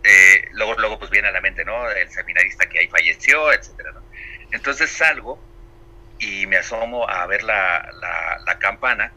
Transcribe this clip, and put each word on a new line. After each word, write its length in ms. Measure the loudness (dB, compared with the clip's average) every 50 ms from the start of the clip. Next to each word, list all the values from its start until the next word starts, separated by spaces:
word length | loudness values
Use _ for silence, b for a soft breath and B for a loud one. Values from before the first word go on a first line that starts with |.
| 4
eh, 460 | 6 8 10 10 10 8 6 4 -2 -4
luego, 220 | -4 -4 -2 -2
luego 240 | -2 -2 -2 -2 -4
pues 120 | -6 -2
viene 180 | 0 0 0 2
a 20 |
la 100 | -2 0
mente, 240 | -4 -4 -4 -4 -6
¿no? 240 | -6 -6 -4 -4 -4
El 200 | -4 -4 -4 -6
seminarista 560 | -6 -10 -10 -4 0 0 0 0 2 -2 -2
que 140 | 0 0 0
ahí 80 | -2 2
falleció, 640 | 2 2 2 2 -2 0 0 2 2 4 4 2 2
etcétera, 400 | 2 0 -8 -16 -16 -16 -16 -16
¿no? 80 | -18 -20 -20 B B B B B B B B
Entonces 400 | -10 -6 -6 -6 -2 -2 -2 -4
salgo 480 | 0 2 2 2 2 0 -6 -12 -12 -14 -16 -20 -20 -20 -20 -20 -20 -20 -20 -20 -20 -20 -20 -20 -12 -10
y 280 | -10 -8 -6 -6 -2
me 100 | 0 0
asomo 520 | 0 0 -2 -4 -6 -6 -4 -4 -4 -4 -2
a 160 | -2 -4 -2
ver 180 | -2 -2 -4 -2
la, 440 | 0 0 0 2 0 0 -2 -4 -8 -14 -12
la, 380 | -10 -8 -8 -6 -6 -6 -8 -6 -4
la 140 | -6 -4 -2
campana 540 | -2 -4 -4 -2 -2 -2 -2 -2 -4 -6 -8